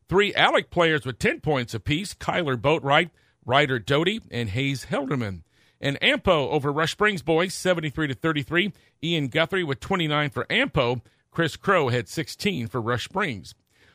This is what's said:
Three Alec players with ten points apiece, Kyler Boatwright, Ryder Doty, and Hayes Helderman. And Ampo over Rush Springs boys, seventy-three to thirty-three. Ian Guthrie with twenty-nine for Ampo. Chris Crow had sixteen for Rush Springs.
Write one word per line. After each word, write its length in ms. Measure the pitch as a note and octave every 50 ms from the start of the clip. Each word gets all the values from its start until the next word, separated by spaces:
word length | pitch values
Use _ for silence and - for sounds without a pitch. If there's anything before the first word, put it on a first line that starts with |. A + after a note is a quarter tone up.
| _
Three 280 | - E3 G3 G#3 G3 -
Alec 340 | - E3 A3+ D#4+ B3 D#3 -
players 380 | - F3 E3+ D#3+ D#3 C#3 -
with 120 | A2+ G#2 -
ten 220 | - A#3 E4+ D4
points 320 | - D#3 D3 C3 A#2+ -
apiece, 400 | - A2 - - D3 E3+ G#3 -
Kyler 440 | - - - E3+ - F3+ E3+ C#3 B2+
Boatwright, 520 | A2+ B2+ C#3+ D#3+ D#3 - C#3 C#3+ D#3+ F3+ E3 _ _ _ _ _ _ -
Ryder 320 | A2 B2 C#3+ D3 C3 C3 A#2
Doty, 420 | - - C#3 D3 E3 F#3 G#3+ A3 - -
and 200 | - A#2+ A#2 G2
Hayes 360 | F#2 C3 C#3 C#3 C#3 B2 - -
Helderman. 500 | F3+ C4 C#4 C4+ D3 B2+ A2+ G2+ F#2 E2+ - _ _ _ _ _ _ -
And 180 | - C#3 C#3 -
Ampo 500 | - A3+ D4 B3+ - G3 F3 D3+ C3 -
over 200 | D3 D3+ C3 D3
Rush 220 | C#3 D3+ E3 D3+
Springs 300 | - - G#3 G#3 G3+ D#3+
boys, 320 | - D#3+ D#3+ D#3+ F#3 F#3+ -
seventy-three 540 | - - F#3 F3+ E3 D#3 D3+ - D#3+ D#3 C#3
to 60 | B2+
thirty-three. 580 | - - E3 D#3 D3 B2+ - D#3 F3 G3+ G3 - _ _ _ _ -
Ian 260 | - E3 E3+ D#3 C#3+ B2+
Guthrie 360 | - D#3+ E3 - G3 F#3 F3
with 160 | C#3 C3 -
twenty-nine 500 | - - G3 F#3 E3 D3+ D3 D3+ D3 C#3
for 140 | - B2 -
Ampo. 540 | - E3+ A3+ C#4 - - D#3+ B2 A#2+ B2+ A#2+ - _ _ _ _ _
Chris 260 | - - E3 D#3 -
Crow 320 | - - F#3+ G3 F3 C#3+ A#2+
had 200 | A#2+ B2 - -
sixteen 580 | - D#3+ C#3 - - - - G#3 F3+ C#3 A2+
for 140 | G#2+ - B2
Rush 220 | G#2+ A2+ B2 A#2 -
Springs. 500 | - - F#3 G#3 D#3+ A2 F#2 - - - _ _ _ _ _ _ _